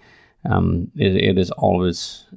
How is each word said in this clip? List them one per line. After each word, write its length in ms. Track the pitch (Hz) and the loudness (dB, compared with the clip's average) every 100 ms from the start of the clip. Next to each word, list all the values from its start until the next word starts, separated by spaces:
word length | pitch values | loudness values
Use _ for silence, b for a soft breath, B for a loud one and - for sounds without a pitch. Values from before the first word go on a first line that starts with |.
| b b b b | b b b b
um, 460 | - 95 87 87 85 - | -2 2 2 0 -4 -2
it, 200 | 95 95 | 0 2
it 220 | 101 95 | 2 2
is 120 | 90 | 0
always, 720 | - 101 92 90 85 - - - | 0 0 2 0 -2 -8 -14 -20